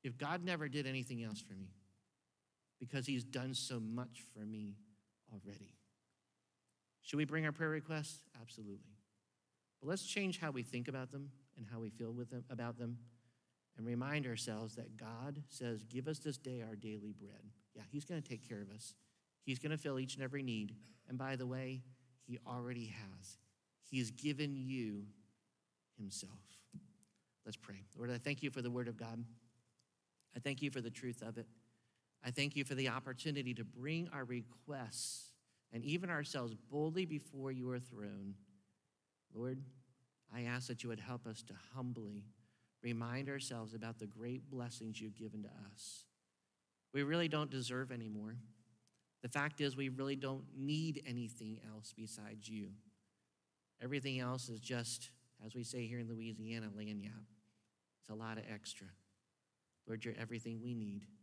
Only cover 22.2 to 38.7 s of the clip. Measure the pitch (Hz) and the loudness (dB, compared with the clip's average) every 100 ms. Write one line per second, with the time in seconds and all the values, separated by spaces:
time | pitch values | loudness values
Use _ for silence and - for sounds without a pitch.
22.2 | - 120 - 123 120 120 110 101 101 95 | -6 -6 -2 -2 0 0 -2 -4 -6 -8
23.2 | 95 - _ _ _ _ - 131 117 123 | -12 -14 _ _ _ _ 0 4 4 4
24.2 | 147 143 147 135 131 131 113 104 104 - | 2 4 4 2 2 2 2 0 -4 -12
25.2 | - _ _ _ _ _ _ - 101 - | -20 _ _ _ _ _ _ -8 -6 -4
26.2 | 92 98 - - - - - - - _ | -6 -10 -16 -20 -12 -14 -14 -20 -20 _
27.2 | _ _ 113 104 - 98 98 - 120 120 | _ _ -8 -8 -8 -10 -10 -2 0 2
28.2 | 135 139 143 135 123 123 117 113 113 113 | 2 2 2 2 2 4 2 0 -2 -2
29.2 | 117 - - _ _ _ _ _ _ _ | -4 -8 -20 _ _ _ _ _ _ _
30.2 | _ 123 143 135 143 135 117 - 127 117 | _ -2 0 2 2 2 -2 -2 -2 -2
31.2 | 110 117 113 - - _ _ _ _ _ | -4 -4 -6 -12 -20 _ _ _ _ _
32.2 | 123 123 143 147 131 135 131 120 131 127 | 0 4 4 4 2 4 4 4 0 0
33.2 | 156 143 127 117 107 120 135 165 175 143 | 2 2 2 0 -2 -2 0 2 2 -2
34.2 | 123 123 110 - - 139 113 - - - | 0 0 -2 -10 -6 -4 -2 -2 -2 -4
35.2 | - - _ _ _ 117 131 170 185 160 | -8 -16 _ _ _ -2 2 2 4 2
36.2 | 143 139 120 107 - 139 156 165 180 151 | 2 2 2 -2 0 4 6 6 4 2
37.2 | - 139 135 131 123 127 123 113 104 101 | -2 -2 0 2 2 2 -2 -4 -4 -2
38.2 | 98 98 - - _ | -4 -6 -12 -20 _